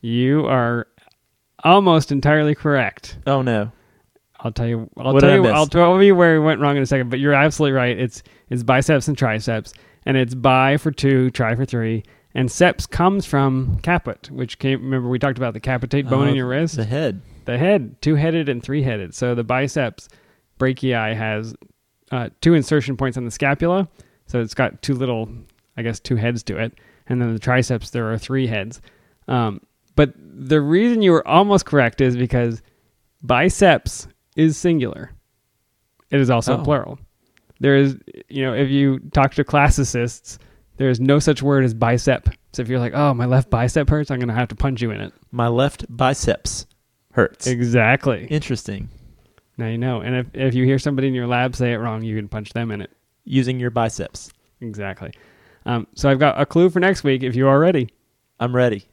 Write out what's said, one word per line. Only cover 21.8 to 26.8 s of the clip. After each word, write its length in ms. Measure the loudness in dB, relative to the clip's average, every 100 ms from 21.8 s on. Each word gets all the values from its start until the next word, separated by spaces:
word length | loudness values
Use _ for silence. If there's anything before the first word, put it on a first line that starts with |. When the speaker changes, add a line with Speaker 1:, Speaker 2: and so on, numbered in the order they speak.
| _ _ _
Speaker 1:
uh, 180 | -8 -8 _
two 120 | 2
insertion 420 | 4 4 0 -2 -4
points 200 | -4 -4
on 80 | -10
the 60 |
scapula, 560 | -4 -2 0 0 0 -2 _ -20 _ _
so 140 | -4
it's 120 | -4
got 300 | -2 -4 -4
two 100 | -4
little, 340 | -2 -2 -4 -6 -12 -20 _ _ -8
I 40 |
guess, 180 | -8 -8
two 180 | -4 -2
heads 260 | -2 -4
to 140 | -6 -6
it, 140 | -8 _